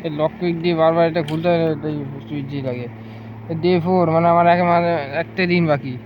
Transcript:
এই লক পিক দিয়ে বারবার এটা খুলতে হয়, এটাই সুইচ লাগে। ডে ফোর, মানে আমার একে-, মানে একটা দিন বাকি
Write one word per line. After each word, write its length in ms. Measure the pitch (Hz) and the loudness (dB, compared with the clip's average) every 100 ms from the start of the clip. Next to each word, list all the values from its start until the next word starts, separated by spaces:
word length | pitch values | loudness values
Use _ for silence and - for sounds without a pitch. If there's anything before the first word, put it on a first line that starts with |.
এই 60 | 175 | -6
লক 220 | 147 156 - | -2 -2 -2
পিক 220 | 180 170 | -4 -2
দিয়ে 120 | 175 | 0
বারবার 360 | 165 160 165 165 | 2 4 4 2
এটা 120 | 165 | 0
খুলতে 260 | 151 156 175 | -4 -2 0
হয়, 240 | 170 165 | 2 0
এটাই 320 | 147 151 151 139 139 - | -2 -4 -6 -8 -12 -10
সুইচ 360 | 147 139 143 | -8 -6 -6
লাগে। 220 | 131 123 120 - - - - - - 160 | -6 -6 -10 -12 -16 -16 -16 -14 -8 -2
ডে 180 | 175 180 | 2 2
ফোর, 260 | 170 185 165 | 2 2 4
মানে 180 | 165 170 | 4 4
আমার 180 | 170 170 | 6 6
একে-, 180 | 175 | 4
মানে 260 | 175 170 170 165 139 143 | 4 2 2 0 -2 -6
একটা 240 | 165 - 180 | -4 -2 2
দিন 200 | 175 160 | 2 4
বাকি 300 | 143 139 123 | 0 -2 -10